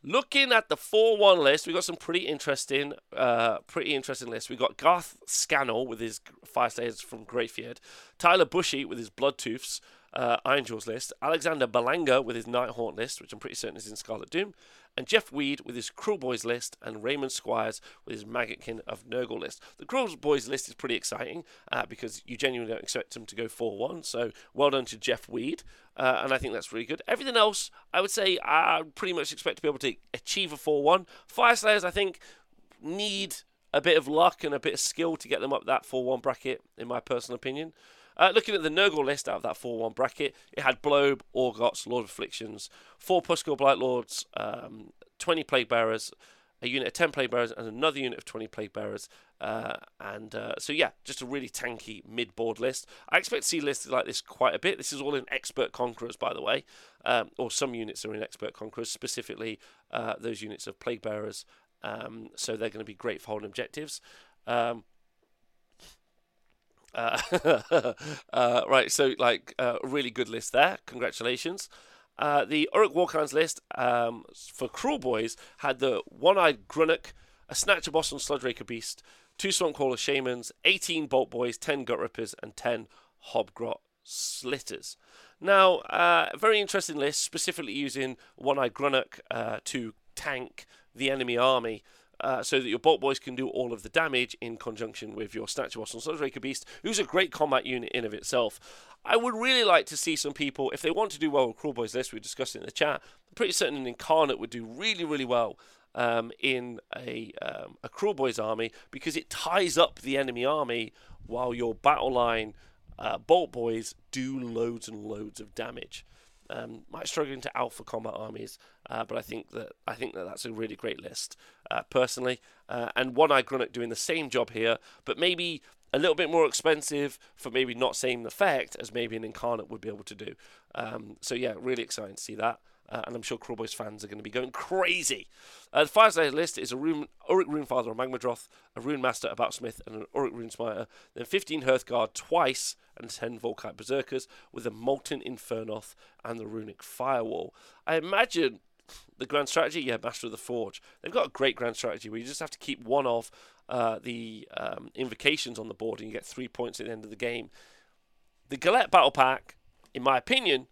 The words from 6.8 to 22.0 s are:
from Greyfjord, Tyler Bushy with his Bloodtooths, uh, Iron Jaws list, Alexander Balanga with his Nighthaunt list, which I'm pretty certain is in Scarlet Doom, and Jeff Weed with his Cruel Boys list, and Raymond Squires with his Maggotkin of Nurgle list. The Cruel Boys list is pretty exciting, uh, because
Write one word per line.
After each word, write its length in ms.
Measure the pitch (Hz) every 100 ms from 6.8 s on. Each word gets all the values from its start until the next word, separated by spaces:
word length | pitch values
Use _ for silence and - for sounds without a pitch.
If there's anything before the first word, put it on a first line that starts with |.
| 120 110
from 220 | - 117
Greyfjord, 540 | 107 120 117 - 120 120 - - - _
Tyler 280 | 175 185 156
Bushy 380 | 180 175 139
with 140 | 139 117
his 140 | 110
Bloodtooths, 680 | - 139 143 120 117 - - - - _
uh, 240 | - 120 117
Iron 220 | - 139 120
Jaws 220 | 113 113
list, 260 | 113 - -
Alexander 460 | 139 165 156 156 123
Balanga 540 | 117 120 165 147 131
with 140 | 120 117
his 100 | 113
Nighthaunt 520 | 123 123 117 113 104
list, 240 | 123 -
which 100 | -
I'm 80 | 107
pretty 160 | - -
certain 220 | 110 90
is 100 | 104
in 80 | 107
Scarlet 360 | - 110 -
Doom, 220 | 165 208 - - - _ -
and 100 | 131
Jeff 240 | 214 -
Weed 300 | 139 139 139
with 140 | - 120
his 140 | -
Cruel 280 | - - 202
Boys 260 | 127 120
list, 320 | 110 120 - -
and 220 | - 110
Raymond 280 | 113 143 135
Squires 480 | - - 117 110 - - -
with 120 | - 110
his 100 | 104
Maggotkin 540 | 120 110 - - 113 -
of 200 | 110 123
Nurgle 320 | 120 123 113
list. 220 | 78 - - _
The 80 | -
Cruel 320 | 262 233 156
Boys 300 | 147 143 113
list 200 | 135 -
is 60 |
pretty 220 | - 135 113
exciting, 480 | - 110 123 165 - - -
uh, 140 | 123 127
because 360 | 117